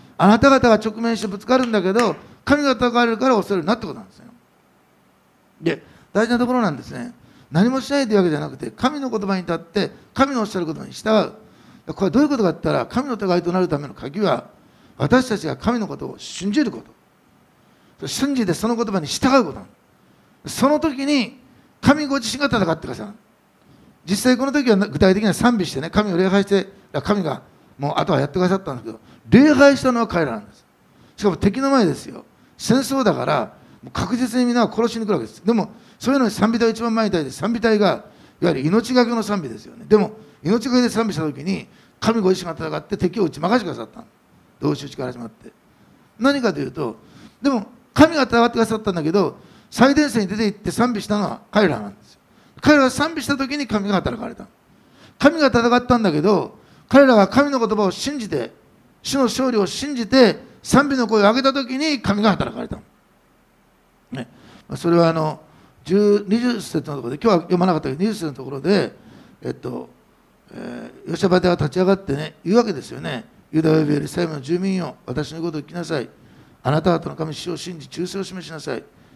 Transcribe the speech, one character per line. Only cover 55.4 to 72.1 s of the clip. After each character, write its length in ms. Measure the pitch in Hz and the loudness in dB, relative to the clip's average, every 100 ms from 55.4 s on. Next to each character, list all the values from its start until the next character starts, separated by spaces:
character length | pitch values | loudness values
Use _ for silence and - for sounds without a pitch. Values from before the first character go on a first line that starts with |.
| 277 | 2
戦 280 | 240 233 247 | 2 2 2
っ 100 | 247 | 2
た 120 | 247 | 2
ん 60 | |
だ 80 | 202 | 2
け 100 | 151 | 2
ど、 360 | 185 185 123 - _ - - | 2 0 -2 -12 _ -20 2
彼 180 | 269 269 | 6 8
ら 100 | 220 | 6
が 120 | 190 | 4
神 240 | 262 285 | 2 2
の 80 | 262 | 0
言 100 | 220 | 0
葉 140 | 208 | 0
を 80 | 196 | 0
信 280 | - 269 294 | -2 -8 -8
じ 100 | 202 | -6
て、 240 | 147 117 _ _ _ _ _ | -6 -6 _ _ _ _ _
主 140 | - 277 | -4 0
の 80 | |
勝 280 | 247 - 262 | 0 0 0
利 60 | 220 | 0
を 80 | 180 | 0
信 300 | - 285 254 | -4 -8 -6
じ 120 | 220 | 2
て、 300 | 262 220 - - - | 6 6 4 -10 -16
賛 260 | - 247 285 | 2 2 2
美 80 | 262 | 0
の 100 | 214 | 2
声 140 | 220 | 4
を 20 | |
上 120 | 202 247 | 4 4
げ 80 | |
た 100 | 262 | 2
時 240 | 269 247 254 | 0 -4 -4
に 240 | 311 277 | -2 -2
神 200 | - 208 | -2 0
が 100 | 214 | 2
働 240 | 170 127 117 | 0 -4 -8
か 60 | |
れ 60 | 120 | -12
た。 100 | - - _ _ _ _ _ _ _ _ _ _ _ - | -14 -16 _ _ _ _ _ _ _ _ _ _ _ -16
ね。 160 | 247 240 - - - - | -14 -14 -18 -20 -20 -14
ま 80 | - | -4
あ、 20 | |
そ 120 | 170 | 2
れ 80 | 170 | 4
は 120 | 165 | 4
あ 40 | |
の、 280 | 165 156 147 - _ _ _ | 2 -4 -6 -16 _ _ _
十、 420 | - 196 208 202 196 | -2 2 4 2 2
二 120 | 226 | 0
十 220 | 247 226 | 0 -4
節 280 | - 160 151 | -4 -6 -6
の 80 | 143 | -8
と 40 | |
こ 60 | 117 | -8
ろ 60 | 147 | -2
で、 40 | |
今 100 | 226 | 2
日 40 | 175 | 2
は 60 | |
読 160 | 175 180 | 2 0
ま 80 | 185 | 2
な 80 | |
か 60 | 156 | 0
っ 20 | |
た 80 | 147 | -2
け 60 | 139 | -2
ど、 60 | |
二 60 | 214 | -4
十 60 | |
節 120 | 214 160 | -4 -8
の 80 | |
と 100 | 135 | -8
こ 80 | 131 | -12
ろ 100 | 135 | -6
で、 320 | 160 196 120 - - - - _ | 0 0 0 -8 -20 -20 -20 _
え 80 | 127 | -10
っ 40 | |
と、 360 | 127 127 123 123 _ _ _ _ _ _ | -8 -10 -10 -14 _ _ _ _ _ _
え 380 | - - 120 - - - | -16 -14 -14 -16 -16 -10
ー、 40 | |
ヨ 60 | 165 | -2
シ 100 | 185 | 2
ャ 40 | |
バ 120 | 180 | 2
テ 60 | 180 | 2
は 80 | 175 | 0
立 160 | 151 | -2
ち 80 | 180 | 0
上 60 | 185 | 2
が 80 | |
っ 40 | 190 | 2
て 180 | 160 | -2